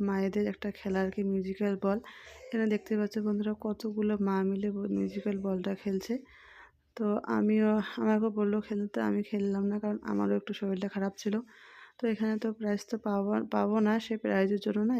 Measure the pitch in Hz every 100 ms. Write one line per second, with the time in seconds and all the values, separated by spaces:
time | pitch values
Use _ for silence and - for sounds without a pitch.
0 | 202 196 196 202 208 196 208 - 196 190
1 | 190 190 196 196 190 190 208 196 196 208
2 | - - - - - 226 220 208 - 214
3 | 208 220 214 208 208 214 220 208 220 214
4 | 208 208 196 190 190 196 208 202 202 196
5 | 196 196 208 196 196 190 185 196 202 190
6 | 190 247 - - - - - _ _ -
7 | 214 208 - 220 208 214 214 214 208 -
8 | 220 214 220 208 208 208 208 208 202 226
9 | 220 202 208 208 196 196 202 208 208 214
10 | 214 202 202 202 - 208 196 190 196 196
11 | 196 196 214 208 247 - - - - -
12 | 233 214 220 214 220 220 214 202 - 220
13 | 214 202 202 214 220 214 202 214 214 220
14 | 220 220 214 196 196 202 208 208 214